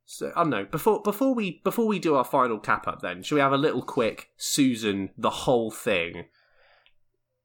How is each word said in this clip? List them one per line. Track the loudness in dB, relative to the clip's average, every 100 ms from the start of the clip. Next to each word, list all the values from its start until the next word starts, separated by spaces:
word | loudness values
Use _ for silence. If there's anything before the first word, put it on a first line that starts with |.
| _
so | -10 -8 -2
I |
don't | 0
know. | 0 -2
Before, | -2 2 2
before | 0 0 2
we, | 2 0 -4
before | -4 0 0
we | 2
do | 2 2
our | 2
final | 2 2 0
cap | -2 -2 -2
up, | -6
then | -6 -8
shall | -2 2
we |
have | 2
a | 2
little | 2 0
quick | -4 0 -2 -2 -14 -10
Susan, | -4 2 2 2 -2 -2 -4 -2
the | -2
whole | -2 2 2 2
thing? | -4 0 0 0 -8 -14 _ _ _ _ _ _ _ _ _ _ _